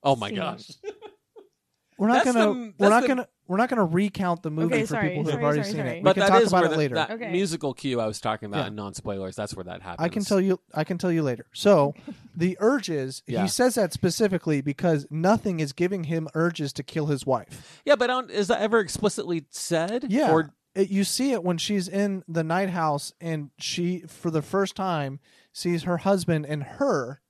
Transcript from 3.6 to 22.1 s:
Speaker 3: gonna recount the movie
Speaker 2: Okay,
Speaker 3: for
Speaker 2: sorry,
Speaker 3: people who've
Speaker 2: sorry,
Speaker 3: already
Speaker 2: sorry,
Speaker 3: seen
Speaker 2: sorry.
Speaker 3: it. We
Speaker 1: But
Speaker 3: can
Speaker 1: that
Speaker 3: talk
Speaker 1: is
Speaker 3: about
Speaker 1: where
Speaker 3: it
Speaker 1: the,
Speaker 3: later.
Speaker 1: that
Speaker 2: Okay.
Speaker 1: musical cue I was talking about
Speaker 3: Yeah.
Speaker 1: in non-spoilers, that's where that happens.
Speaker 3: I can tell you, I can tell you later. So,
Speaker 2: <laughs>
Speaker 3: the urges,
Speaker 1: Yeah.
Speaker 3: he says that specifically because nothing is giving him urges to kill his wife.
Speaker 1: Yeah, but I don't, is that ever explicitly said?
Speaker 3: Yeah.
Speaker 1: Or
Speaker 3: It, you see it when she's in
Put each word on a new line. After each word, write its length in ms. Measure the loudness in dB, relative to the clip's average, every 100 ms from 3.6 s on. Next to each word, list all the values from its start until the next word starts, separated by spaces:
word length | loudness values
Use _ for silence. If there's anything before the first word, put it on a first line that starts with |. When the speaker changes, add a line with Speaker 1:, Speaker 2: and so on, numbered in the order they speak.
| 0
Speaker 3:
gonna 160 | 2 2
recount 560 | 2 0 0 -2 -2
the 60 | -2
movie 220 | -2 0 0
Speaker 2:
Okay, 60 |
Speaker 3:
for 40 | -2 -2
Speaker 2:
sorry, 140 | -2
Speaker 3:
people 140 | -2
who've 100 | -2
Speaker 2:
sorry, 100 | 0
Speaker 3:
already 180 | 2 2
Speaker 2:
sorry, 100 | 0
Speaker 3:
seen 40 | -4
Speaker 2:
sorry. 80 | -4
Speaker 3:
it. 60 | 0
We 40 |
Speaker 1:
But 100 | 2
Speaker 3:
can 60 | 4
Speaker 1:
that 80 | 6
Speaker 3:
talk 120 | 6
Speaker 1:
is 60 | 6
Speaker 3:
about 120 | 4
Speaker 1:
where 40 | 4
Speaker 3:
it 60 |
Speaker 1:
the, 60 | 2
Speaker 3:
later. 180 | 0 0
Speaker 1:
that 160 | -2
Speaker 2:
Okay. 200 | -4 -4
Speaker 1:
musical 420 | 0 0 -2 -4 -4
cue 240 | -4 -2
I 80 | -2
was 120 | -2
talking 280 | -4 -4 -4
about 140 | -4
Speaker 3:
Yeah. 60 | -4
Speaker 1:
in 80 | -6
non-spoilers, 600 | -10 -8 -8 -6 -6 -6
that's 200 | -8 -8
where 80 | -12
that 160 | -12
happens. 200 | -12 -4 -4
Speaker 3:
I 40 |
can 140 | -2
tell 180 | 0 2
you, 180 | 4 0 _
I 100 | -6
can 140 | -4 -2
tell 140 | 0
you 100 | 0
later. 220 | 0 -4 -8
So, 400 | 0 6 6 6 0 -14 -16
Speaker 2:
<laughs> 200 | -16 -2
Speaker 3:
the 220 | -2 2
urges, 640 | 2 2 0 -4 -4 -8 -6
Speaker 1:
Yeah. 160 | -2
Speaker 3:
he 40 | -2
says 280 | 2 2 4
that 180 | 0
specifically 680 | 0 -2 2 0 0 0 -2
because 440 | -2 -2 2 2 0
nothing 480 | -2 2 2 2 -2
is 140 | -4
giving 300 | 0 -2 -2 -4
him 220 | -4 -4 0
urges 380 | 0 0 -6
to 100 | -6
kill 220 | -8 -6 -2
his 180 | -2 0
wife. 560 | -2 -2 -20 -20 -14 2
Speaker 1:
Yeah, 100 | 4
but 140 | 4
I 40 |
don't, 180 | 0 -2
is 160 | -4 0
that 120 | 0
ever 180 | 2 2
explicitly 680 | 0 -2 -2 -2 -4 -4 -6
said? 560 | -12 -2 -2 0 -4 -2
Speaker 3:
Yeah. 220 | 0 4
Speaker 1:
Or 220 | 2 2 _ _
Speaker 3:
It, 160 | -2 0
you 140 | 0
see 300 | 0 0 0
it 100 | 0
when 140 | 0 -2
she's 280 | 0 -2 -2
in 340 | -2 -2